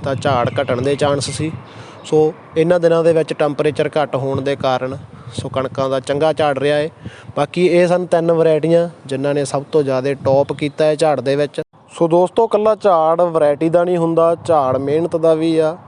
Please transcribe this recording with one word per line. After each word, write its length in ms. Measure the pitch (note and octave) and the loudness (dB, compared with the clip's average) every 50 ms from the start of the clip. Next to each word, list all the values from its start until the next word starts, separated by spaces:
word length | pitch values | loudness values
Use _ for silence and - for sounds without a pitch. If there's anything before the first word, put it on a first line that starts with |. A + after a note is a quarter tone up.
| - | -6
ਤਾਂ 120 | C#3+ C#3 | -6 -6
ਝਾੜ 340 | B2 - D3+ C#3 B2 A#2+ A#2+ | -4 -2 -2 0 0 0 -2
ਘਟਣ 300 | - - C#3+ A#2+ C3 A#2 | -2 -4 -2 -2 -2 -2
ਦੇ 140 | C3 C#3 C#3+ | -2 -2 -2
ਚਾਂਸ 340 | C3+ D3 C#3+ C#3+ C#3+ B2+ - | 0 0 -2 0 -2 -4 -6
ਸੀ। 220 | C#3+ - D3+ D#3 D#3+ - - - - - - - - - - | -6 -6 -6 -8 -8 -10 -16 -18 -20 -20 -20 -20 -20 -20 -8
ਸੋ 260 | - - D#3 D#3 D#3 D#3+ - - - - D#3+ | -2 0 2 2 2 0 -6 -18 -8 -2 -2
ਇਹਨਾਂ 220 | D#3+ E3 F3 F3+ | 2 2 2 2
ਦਿਨਾਂ 240 | E3 E3+ E3 E3 E3 | 4 2 2 4 4
ਦੇ 100 | E3+ E3 | 4 2
ਵਿੱਚ 200 | D#3+ D#3 - D#3+ | 2 0 -2 -2
ਟੈਂਪਰੇਚਰ 560 | - C3 D3 D3 C3 C3+ D3+ C#3+ - D#3 D3 - D#3+ | -2 -2 -2 -2 0 -2 -2 0 -2 -4 -2 0 -2
ਘੱਟ 180 | D3 B2+ - | -2 -2 -2
ਹੋਣ 260 | C3+ C3+ C3+ C3+ C3+ | -4 -4 -2 -4 -4
ਦੇ 140 | C3+ C#3 C#3 | -2 -4 -4
ਕਾਰਨ 420 | C3+ - C3+ C3 B2+ C3 C3 C3+ C#3+ - - - - - - - | -2 -2 -2 -2 -2 -4 -6 -10 -10 -14 -18 -20 -20 -20 -14 -12
ਸੋ 160 | - - C3+ | -10 -10 -6
ਕਣਕਾਂ 400 | - C3+ C3 C3 - - C3+ C3+ | -6 -4 -6 -4 -4 -4 -4 -2
ਦਾ 100 | C3 C3+ | -2 -4
ਚੰਗਾ 320 | B2 - C#3 C#3+ D3+ D#3 D3+ | -2 -2 -2 0 2 0 0
ਝਾੜ 240 | C3 D#3+ D3 C#3+ C3 | 2 0 0 0 0
ਰਿਹਾ 180 | C3 C#3+ D3 D3 | 0 0 0 0
ਹੈ। 120 | D3 E3 - - - - - - - - - - | -2 -4 -8 -12 -18 -18 -18 -18 -20 -12 -4 -4
ਬਾਕੀ 280 | C#3+ D3 - E3+ F3+ F3+ | -4 -4 -2 0 2 2
ਇਹ 200 | E3 F3 F3+ F3 | 4 4 4 4
ਸਨ 180 | F3 F3+ F3+ | 2 0 0
ਤਿੰਨ 260 | E3 - E3+ E3 E3+ | 0 0 0 2 2
ਵੈਰਾਈਟੀਆਂ 580 | E3+ E3 D#3+ E3 D#3 D3+ C#3+ D#3+ E3+ E3+ E3+ F3 D#3+ - - | 2 2 4 4 2 2 2 2 2 2 2 0 -6 -14 -10
ਜਿਨ੍ਹਾਂ 280 | C3 C3+ C3 C3+ C#3+ C#3+ | -8 -6 -4 -2 -2 -2
ਨੇ 120 | D3 C#3+ | -2 -2
ਸਭ 180 | C3 - C#3 C#3+ - | -2 -4 -6 -6 0
ਤੋਂ 120 | - D#3 D3 | 0 0 0
ਜ਼ਿਆਦਾ 300 | C3+ C3 C3 B2+ C#3 C#3 C#3 - | 2 -2 -2 0 -2 -4 -2 0
ਟੌਪ 300 | C#3 C3+ C3+ C#3+ - D3+ | 0 2 2 2 0 -2
ਕੀਤਾ 320 | C#3 D#3+ D3 C#3+ - D#3 | -6 -6 -6 -2 0 0
ਹੈ 100 | D#3 D3+ | 0 2
ਝਾੜ 240 | C#3+ D#3+ D#3 D3 C3 | 2 2 0 0 0
ਦੇ 140 | A#2+ C#3 C#3 | 0 -2 -2
ਵਿੱਚ। 260 | C#3+ D3 C#3+ - - D#3 _ _ _ _ _ | 0 -2 -4 -4 -10 -12 _ _ _ _ _
ਸੋ 160 | - - E3+ E3 | -4 -2 0 2
ਦੋਸਤੋ, 380 | D#3+ F3 F3+ F3 - - A3+ | 4 2 2 2 2 0 0
ਇਕੱਲਾ 300 | A3 - G#3 G#3 A3 A3 | 2 2 0 2 2 0
ਝਾੜ 460 | G3+ - G#3 F3+ E3 D#3 D#3 E3 E3+ | 2 2 2 4 4 4 2 2 2
ਵੈਰਾਈਟੀ 480 | F3 F3 E3 D#3+ D3+ D3 D3 C#3 D#3+ E3 | 0 0 2 2 2 2 2 0 0 2
ਦਾ 140 | D#3+ F3 F3 | 2 2 2
ਨਹੀਂ 140 | F3+ F3+ F3 | 2 0 0
ਹੁੰਦਾ, 380 | E3 E3 E3 E3 E3 E3 E3+ E3 G#2+ | 0 0 2 2 2 2 2 0 0
ਝਾੜ 320 | - E3 D3+ C3+ C3 C3 C3 | 0 2 2 2 2 0 -2
ਮਿਹਨਤ 380 | C#3 C#3 C#3+ D#3 E3+ E3+ E3+ | -2 -2 -2 -2 -2 -2 -4
ਦਾ 180 | E3+ D#3 E3 D#3+ | 0 2 2 2
ਵੀ 240 | D#3 D#3+ E3 E3 D#3+ | 2 0 0 0 0
ਆ। 180 | D#3+ D#3 D#3+ F3+ - | 0 0 -2 -6 -12